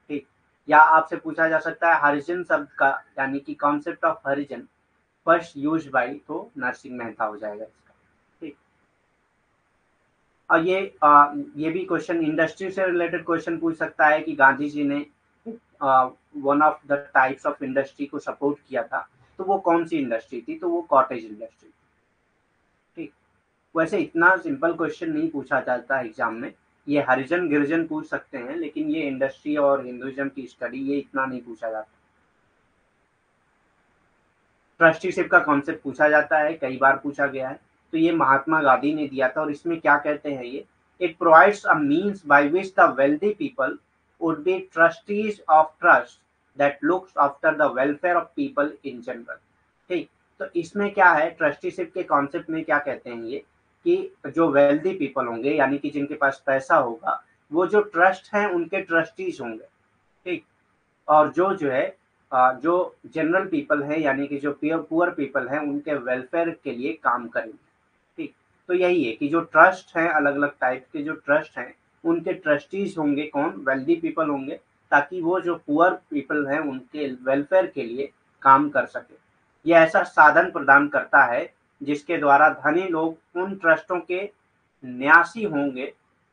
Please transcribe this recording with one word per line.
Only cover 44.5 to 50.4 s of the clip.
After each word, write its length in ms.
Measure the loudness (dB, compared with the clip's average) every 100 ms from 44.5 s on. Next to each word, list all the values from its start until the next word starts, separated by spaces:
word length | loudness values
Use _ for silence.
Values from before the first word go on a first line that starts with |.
| -4 -6 2
trustees 560 | 2 2 -6 -4 -4 -6 2
of 140 | 4 4 2 4
trust 340 | 4 2 _ _ _ _ -2
that 300 | -2 0 -2
looks 380 | -2 -4 0 0
after 280 | 2 -2 2
the 140 | 0 0
welfare 380 | -2 0 0 0
of 100 | -2 -6
people 300 | -4 -2 -4 -4 -14
in 140 | -12
general।" 380 | -12 -12 -14 -18 _ _ _ _ -6
ठीक, 200 | -6 -6 _ _
तो 60 | -14